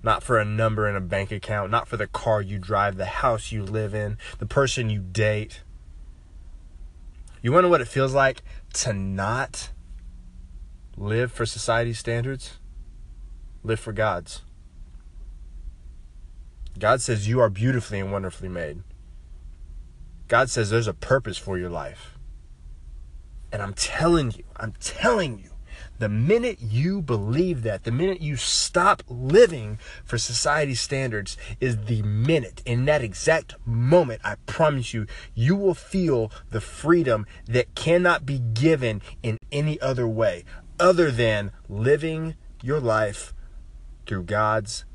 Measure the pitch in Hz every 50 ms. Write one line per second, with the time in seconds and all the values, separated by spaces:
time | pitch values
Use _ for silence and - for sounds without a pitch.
0 | - 113 107 - - - 123 110 104 104 107 110 113 113 110 107 107 104 101 98
1 | 92 87 98 98 98 98 110 98 - - 107 104 101 92 110 117 - - - 107
2 | 107 - - - - 120 110 107 98 95 104 98 90 90 107 98 101 101 95 92
3 | 95 - - - - 131 117 107 - - 117 107 98 95 107 110 107 101 101 107
4 | 104 104 107 - - - - - 113 107 - 143 139 127 - - 120 110 107 101
5 | 92 92 90 113 107 107 107 107 107 - - - - - - - - - - -
6 | - - - - - - - - - - - - - - - - - - - -
7 | - - - - - - - - - 117 139 175 185 180 175 147 120 - - 139
8 | 135 131 131 139 135 135 131 - - - - - - - - - - 127 104 98
9 | 95 95 95 98 98 104 117 127 135 - - - - - - - - - - -
10 | - - - - - - - - - - - - - - - - - - - -
11 | 101 104 110 117 123 120 - - 117 110 - 107 - - 113 117 117 120 117 110
12 | - - 117 120 117 131 135 135 - - - - - - - - - - - -
13 | - - - - - - - - - - - - - 107 113 107 - 117 104 104
14 | 107 107 92 87 82 - - - - - - - - - - - - - - -
15 | - - - - - - - - - - - - - - - - - - - -
16 | - - - - - - - - - - - - - - - - 104 107 123 131
17 | - - 120 101 101 107 117 127 120 107 98 98 113 127 131 120 107 - 107 98
18 | 98 95 98 98 95 90 - - - 92 90 87 82 76 73 90 95 - - -
19 | - - - - - - - - - - - - - - - - - - - -
20 | - - - - - - 117 117 135 120 - 123 110 98 107 117 117 107 87 -
21 | - - 131 135 117 110 92 - - 101 95 90 90 90 87 82 71 67 - -
22 | - - - - - - - - - - - - - - - - - - - -
23 | - - - - - - - - - - - 104 101 98 98 - - - - -
24 | 151 170 170 165 143 117 110 - - - - - - 110 - - - - - -
25 | - 240 240 214 180 139 113 98 92 - - - - - - - - - - -
26 | 117 104 104 110 120 156 214 233 240 247 202 - 120 110 107 120 147 175 196 202
27 | 165 135 120 104 101 107 117 151 185 185 170 123 113 110 104 92 - 117 113 135
28 | 175 190 190 175 160 147 143 120 - - - - - - - 180 180 202 190 -
29 | - - 127 120 127 131 151 214 240 190 165 131 107 104 107 110 - - - -
30 | - - - 113 - - 120 - - 151 143 156 151 139 127 113 - - 143 135
31 | 135 127 110 104 98 - - - - - - - 127 131 117 110 104 107 117 110
32 | 104 104 104 107 117 143 165 151 120 92 - - - 123 120 120 127 143 151 151
33 | 123 107 95 - - 151 160 160 - - - - - 117 113 113 120 131 165 180
34 | 165 123 113 107 - - 104 - - - - - 160 151 147 135 120 - - 113
35 | 104 - - - - - - 117 117 139 185 202 202 190 175 - - - - 190
36 | 180 156 139 120 110 107 - - - - - 113 - - - - - 151 170 175
37 | 160 135 113 107 104 - - - - - 117 123 123 - - - - 151 170 180
38 | 180 175 170 143 131 127 143 131 120 113 110 113 139 165 160 143 127 117 107 101
39 | - - - - - 117 107 - - - - 143 147 156 151 - - 135 131 123
40 | 120 117 110 110 113 101 87 87 - - - - - - - - 175 185 185 170
41 | 170 151 127 113 120 113 107 104 101 98 - - - - 101 101 110 131 147 147
42 | 156 160 160 156 160 160 156 - - - - - - 123 143 151 131 117 107 110
43 | 107 104 104 - - - - - - - - - - - - - - - - -
44 | - - 107 95 90 85 104 104 107 107 110 110 104 107 - - - -